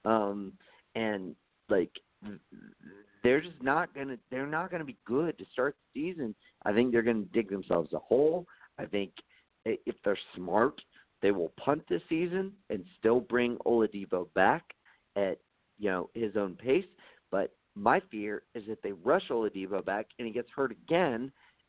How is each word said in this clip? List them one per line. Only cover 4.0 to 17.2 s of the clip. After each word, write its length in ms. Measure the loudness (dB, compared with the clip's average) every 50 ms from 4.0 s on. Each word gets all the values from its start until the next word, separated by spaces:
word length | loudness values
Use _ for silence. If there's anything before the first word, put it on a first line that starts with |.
| -10 -8 -10 -12 _ _
they're 160 | -6 -6 -4
not 240 | -4 -4 -4 -4 -4
gonna 140 | -6 -8 -8
be 140 | -10 -12 -14 _
good 320 | -4 -2 0 0 -2 -4 -6
to 60 | -12 -8 -4
start 240 | -2 -2 -2 -2 _ _ _ -8
the 180 | -6 -6 -6 -4
season. 220 | -6 -6 -8 -8 -10 _ _ _ _ -4
I 80 | 2 4
think 200 | 4 4 4 4
they're 100 | 4 4
gonna 220 | 2 2 0 -2 -2 -2
dig 180 | -2 0 0
themselves 420 | -4 -6 -2 0 0 0 0 -2 -4
a 40 | -8
hole. 480 | 0 2 4 4 4 4 2 0 -4 -8 -14 -20 -20 -20 _ -14
I 60 | -8
think 280 | -6 -4 -4 -4 -4 -8 -14 -20 _ _ _ _ _ _ _ -4
i-, 120 | -4 -4 -4 -4
if 100 | -8 -8 -4 -2
they're 140 | -2 -2 -2 -4 -10 -12
smart, 440 | -10 -4 0 2 2 2 2 0 -4 -14 _ _ -20 -20 _ _ _
they 120 | 2 2 2
will 200 | 2 0 -4 -6 -4
punt 240 | -2 0 0 0 -2 -2
this 140 | -4 -4 -2 -2
season 440 | -2 -2 -2 -2 -2 -4 -6 -6 -10 -14 _ -8
and 140 | -8 -8 -8 -12 -8 _
still 220 | 2 4 4 4
bring 360 | 2 2 2 2 2 2 0 0 0
Oladipo 680 | 2 4 4 4 2 0 -4 -6 -4 -2 -4 -4 0 2
back 400 | 4 6 6 6 4 0 -8 -20 _ _ _ _ _ _ _ -2
at, 220 | -2 0 0 -2 -4 _ _ _ _ _ _ _ -4
you 120 | -2 0
know, 200 | 0 0 -2 -4 -4
his 220 | -4 -4 -2 0
own 180 | -2 -2 -2 -4
pace. 320 | -4 0 2 2 2 0 -2 _ _ -20 -20 -20 _